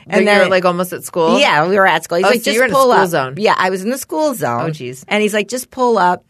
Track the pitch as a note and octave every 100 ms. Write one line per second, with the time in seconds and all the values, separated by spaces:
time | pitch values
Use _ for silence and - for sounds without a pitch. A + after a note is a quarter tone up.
0 | - G3 G#3 G3+ F#3 F#3 F3+ F3 F3+ C#3+
1 | - F3+ E3 B3+ C#4+ D3+ E3+ G3 F#3+ D#3
2 | - F3 G3 A#3 C#4 A#3+ B3+ C4 B3+ G#3+
3 | F#3+ D#3+ C3 C#3+ G#3+ - F#3 F#3+ G3+ C4
4 | - D#4 D4+ A3 C3 A#2+ E3 D3+ B2+ C3
5 | - G#3 G#3+ G#3+ G#3 B3+ - B3+ B3 A3
6 | F3+ F3+